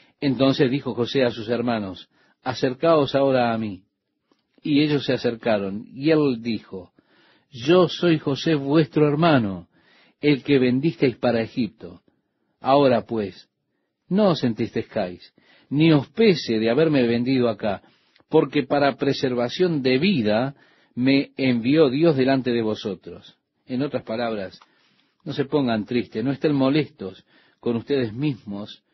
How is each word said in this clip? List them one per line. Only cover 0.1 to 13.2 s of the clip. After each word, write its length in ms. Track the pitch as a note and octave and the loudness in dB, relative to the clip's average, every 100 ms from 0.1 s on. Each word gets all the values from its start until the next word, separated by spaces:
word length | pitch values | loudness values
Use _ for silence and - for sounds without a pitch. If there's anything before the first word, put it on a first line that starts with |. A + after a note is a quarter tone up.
| _ | _
Entonces 520 | C#3+ A#2+ C3+ C3 C3 | -4 2 2 2 0
dijo 240 | C#3 C3 A2+ | 0 -4 -4
José 280 | A2+ C#3 | -2 0
a 80 | A#2+ | 0
sus 160 | A#2 G#2+ | -2 -6
hermanos, 600 | A#2 A#2+ A2+ F#2+ - - _ _ _ | -4 -2 -2 -4 -10 -18 _ _ _
'Acercaos 680 | C3 A#2+ C3+ B2+ E3 D#3+ C3+ | -10 -4 -4 -2 2 2 2
ahora 400 | C#3 C#3 B2+ A#2 | 0 2 2 0
a 40 | A2+ | -2
mí.' 260 | A2 F#2+ _ _ _ _ _ _ _ _ | -4 -8 _ _ _ _ _ _ _ _
Y 180 | D#3 C#3+ | -2 0
ellos 240 | D3+ D3 C3 | 2 0 0
se 80 | |
acercaron, 720 | B2 B2 A2+ A#2+ G#2 G2 G2+ - | -2 -2 -4 -2 -2 -2 -8 -12
y 220 | C3 D3 | -4 0
él 320 | D#3 C#3+ A#2 | 2 2 0
dijo, 500 | A#2 G#2 - F#2+ F2+ _ _ _ _ _ _ | -4 -6 -8 -16 -16 _ _ _ _ _ _
'Yo 360 | B2 C3 F3+ E3 | -10 4 4 4
soy 320 | - F3 D#3 | 2 0 0
José 360 | D3+ C3 E3 D3+ | 0 -4 -2 -2
vuestro 520 | C#3 D#3+ D#3 D#3 D3 | 2 2 2 2 2
hermano, 640 | D3 E3+ C#3 G2+ F2+ - _ _ _ _ _ | 2 4 4 2 -6 -14 _ _ _ _ _
el 220 | D3 C3+ | 0 0
que 160 | D3 C#3 | 2 2
vendisteis 560 | B2+ B2+ D#3+ - C3+ A2 | 2 2 -2 0 -2 0
para 260 | B2 A#2 | -2 -2
Egipto. 600 | A2+ C3 G#2+ _ E2+ - _ _ _ _ _ _ | -4 -4 -6 _ -20 -20 _ _ _ _ _ _
Ahora 440 | C3 C#3+ C3+ A2+ - | 0 4 4 2 -2
pues, 440 | A2+ | -6